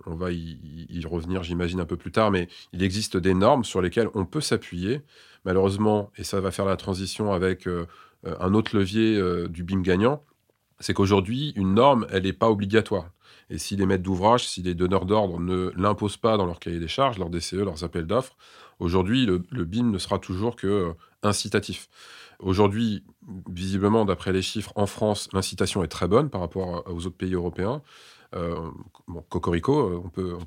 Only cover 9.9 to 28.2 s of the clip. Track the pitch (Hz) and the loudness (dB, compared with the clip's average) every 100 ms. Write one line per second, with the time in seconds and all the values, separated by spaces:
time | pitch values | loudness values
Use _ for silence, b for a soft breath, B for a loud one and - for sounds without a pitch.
9.9 | 90 113 147 _ _ _ _ _ _ - | 4 4 2 _ _ _ _ _ _ -4
10.9 | - 98 101 92 127 147 101 95 101 139 | 2 6 4 4 -4 -4 0 2 6 6
11.9 | 127 98 95 95 92 113 101 98 110 107 | 6 2 0 0 2 2 2 4 2 2
12.9 | 98 85 _ b b b - - 98 95 | -4 -6 _ b b b -10 -4 0 2
13.9 | 98 90 92 101 120 - - 90 85 90 | 2 2 2 4 4 2 -4 -4 0 2
14.9 | 95 90 107 98 85 90 92 92 92 104 | 2 2 2 2 -2 -2 -2 -2 0 0
15.9 | 101 104 - 113 110 90 82 85 85 82 | 2 -2 0 0 2 0 -4 -6 -6 -4
16.9 | - 135 98 87 85 - 92 101 78 82 | 0 0 0 -4 -6 -4 -4 -4 -4 -6
17.9 | 87 80 113 - _ b b b b 87 | -6 -2 -2 -2 _ b b b b 0
18.9 | 92 92 127 117 90 87 - 82 107 120 | 2 2 2 2 0 -2 -6 -4 0 0
19.9 | 95 - 98 - 90 117 - 95 101 85 | 0 -2 -4 -4 -4 -4 -4 -2 0 -2
20.9 | 80 b b 104 98 107 101 101 92 - | -6 b b 0 0 0 -2 -2 -10 -12
21.9 | b b b b b 95 95 101 107 117 | b b b b b 0 4 4 4 -2
22.9 | 101 - _ - 92 87 87 95 95 104 | -2 -10 _ -16 -14 -12 -8 -4 2 4
23.9 | 110 98 90 95 92 95 110 - - 101 | 4 2 0 0 0 -2 -6 -6 -2 -2
24.9 | - 107 101 - 95 - - 98 101 80 | 0 0 0 -2 -4 -4 -2 -2 0 -4
25.9 | - 90 113 151 98 87 95 90 87 95 | -4 2 2 2 -4 -6 -4 -6 -6 -8
26.9 | 85 90 - 95 92 87 82 98 143 b | -8 -8 -6 -4 -2 -4 -4 -4 -4 b
27.9 | b b b | b b b